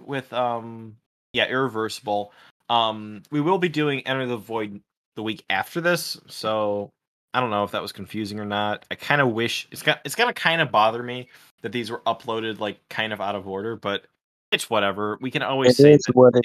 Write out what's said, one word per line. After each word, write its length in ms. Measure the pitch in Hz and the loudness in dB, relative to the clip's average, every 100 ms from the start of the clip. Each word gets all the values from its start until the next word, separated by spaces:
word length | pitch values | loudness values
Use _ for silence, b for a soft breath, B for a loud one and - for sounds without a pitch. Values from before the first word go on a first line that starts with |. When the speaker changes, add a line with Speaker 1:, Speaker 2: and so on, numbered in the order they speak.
| - | -10
Speaker 1:
with, 260 | 139 127 | -8 -6
um, 640 | 117 123 117 113 113 113 107 _ _ _ | -2 -2 -2 -8 -14 -16 -20 _ _ _
yeah, 140 | 120 107 | 0 0
Irreversible. 840 | 127 135 110 110 - - 104 104 b b b - | 0 -2 -2 -6 -6 -6 -4 -6 b b b -2
Um, 540 | 117 113 107 107 107 - | 0 2 -2 -10 -16 -6
we 100 | 147 | -4
will 160 | 147 190 | 0 0
be 120 | 180 | 0
doing 360 | 151 151 135 135 | 0 0 -2 -2
Enter 220 | 135 127 | -2 -2
the 100 | 120 | -6
Void 420 | 101 113 107 101 - _ _ - | -6 -6 -6 -10 -20 _ _ -8
the 80 | |
week 200 | 110 107 - | -6 -6 -4
after 320 | 95 - 170 | -4 -4 -4
this, 400 | 170 170 - - - | 0 0 -2 -12 -16
so 640 | - 110 110 107 101 101 _ _ _ _ | -8 -4 0 0 -2 -6 _ _ _ _
I 60 | 123 | -2
don't 100 | 123 | 0
know 140 | 104 | 0
if 80 | 101 | -2
that 100 | 104 | -4
was 100 | 101 | -8
confusing 480 | - 92 107 104 104 | -10 -10 -8 -8 -8
or 60 | 104 | -6
not. 400 | 104 104 104 - | -4 -2 -4 -8
I 40 | - | -8
kinda 300 | - 147 135 | 0 2 2
wish, 420 | 110 117 - - | 0 -2 -4 -10
it's 100 | - | -4
got, 200 | - 151 139 | -2 -2 -2
it's 80 | - | -2
gonna 180 | 240 | 0
kinda 340 | - 170 165 143 | 0 0 2 2
bother 340 | 107 110 117 | 4 4 2
me 280 | 120 123 123 b b b | -6 -10 -12 b b b
that 80 | 113 | -8
these 180 | 120 110 | -6 -6
were 120 | 117 | -6
uploaded, 580 | - 113 117 113 110 104 | -4 -4 -4 -6 -4 -4
like, 180 | 104 - - | -6 -8 -10
kind 220 | - 110 | -6 -4
of 80 | 104 | -4
out 120 | 98 | -6
of 140 | 104 95 | -6 -6
order, 280 | 95 110 113 | -8 -8 -6
but 300 | 101 98 - _ _ _ _ | -4 -6 -6 _ _ _ _
it's 160 | - - | -6 -2
whatever. 480 | 110 101 98 104 107 | 0 2 0 -4 -4
We 80 | 131 | -6
can 140 | 143 | -4
always 360 | 127 135 127 123 | -2 4 4 8
Speaker 2:
It 40 | |
Speaker 1:
say 80 | 143 | 10
Speaker 2:
is 80 | 147 - | 8 6
Speaker 1:
that 80 | 123 | 8
Speaker 2:
what 200 | 127 | 8
it 60 | 120 | 8